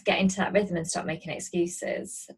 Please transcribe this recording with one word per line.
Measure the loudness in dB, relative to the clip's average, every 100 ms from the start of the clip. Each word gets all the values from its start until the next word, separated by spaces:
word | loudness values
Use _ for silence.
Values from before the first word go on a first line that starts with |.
| 0
get | 4
into | 4 2
that | 2
rhythm | 4 2 0
and | -2
stop | -4 -4
making | -6 -6
excuses. | -8 -4 0 0 -2 -4 -4 -4 -10 -14